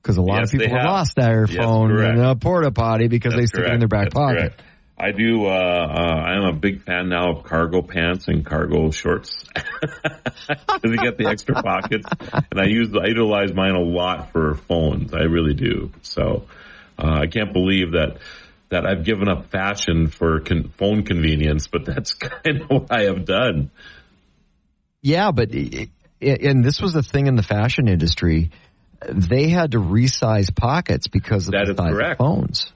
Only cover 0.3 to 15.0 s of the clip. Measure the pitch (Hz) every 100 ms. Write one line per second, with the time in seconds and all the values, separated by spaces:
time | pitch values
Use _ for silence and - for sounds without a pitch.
0.3 | 107 113 135 110 123 123 190 147 - 120
1.3 | 113 107 110 117 110 110 107 110 117 127
2.3 | 123 165 180 147 123 113 113 117 120 120
3.3 | 117 117 - 87 117 113 104 101 - 143
4.3 | 123 85 - - - _ - 98 98 113
5.3 | 113 101 95 90 87 80 80 85 80 82
6.3 | 95 92 78 101 95 - 90 92 87 87
7.3 | 82 - 80 82 90 - 87 85 92 -
8.3 | 80 78 78 80 80 80 78 - - -
9.3 | - - - - - 151 - - - -
10.3 | - - 147 - - - - 123 - 104
11.3 | 104 - 120 104 95 104 107 - - -
12.3 | - - 98 95 110 113 98 98 113 107
13.3 | 104 101 87 95 90 87 87 90 90 -
14.3 | 85 78 76 - 85 78 -